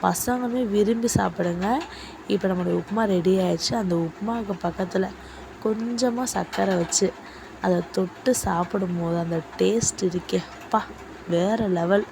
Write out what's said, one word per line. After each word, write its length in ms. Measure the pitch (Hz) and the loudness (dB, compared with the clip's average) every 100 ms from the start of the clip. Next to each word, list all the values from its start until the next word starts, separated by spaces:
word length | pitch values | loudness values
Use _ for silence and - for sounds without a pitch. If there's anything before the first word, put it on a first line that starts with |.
பசங்களுமே 640 | 190 175 - 247 247 240 240 | 4 2 0 0 0 0 2
விரும்பி 400 | 202 208 226 233 - | 4 4 4 2 2
சாப்பிடுங்க. 600 | 190 170 175 175 196 262 339 - - - - | 2 0 -2 0 0 0 -2 -12 -14 -16 -2
இப்போ 200 | 196 190 | 0 0
நம்மளுடைய 340 | 180 175 175 | 0 0 0
உப்புமா 240 | 165 208 220 | 0 0 2
ரெடி 320 | 185 170 190 | 4 4 4
ஆயிடுச்சு. 360 | 180 170 - | 4 0 0
அந்த 220 | 240 196 170 | 0 0 0
உப்புமாவுக்கு 600 | 165 160 208 233 202 185 | -2 -4 -4 -4 -4 -4
பக்கத்துல 460 | 170 170 185 196 190 - - - - - | -4 -2 -2 0 -2 -4 -16 -16 -16 -4
கொஞ்சமா 600 | 220 220 233 240 247 233 | -2 -2 -2 0 0 0
சர்க்கரை 520 | 254 - 175 - 196 185 | -2 -2 -4 0 2 2
வச்சு 380 | 170 - 196 - - - - - | 2 2 0 -2 -16 -16 -16 -4
அதை 200 | 190 180 170 | 2 2 2
தொட்டு 440 | - 185 - - 247 | -2 -2 0 0 2
சாப்பிடும்போது 840 | 202 170 180 208 185 175 170 170 | 2 0 0 0 0 0 0 0
அந்த 220 | 170 165 160 - | 0 -2 -4 2
டேஸ்ட் 440 | 190 220 226 - | 2 4 0 0
இருக்கே, 400 | 185 175 - 185 - - | 0 0 -2 -2 -2 -12
அப்பா, 220 | - 220 - - - - - | 0 0 0 -12 -16 -16 -2
வேற 380 | 170 185 226 214 | 2 2 2 2
லெவல் 380 | 175 170 202 214 | 2 4 4 2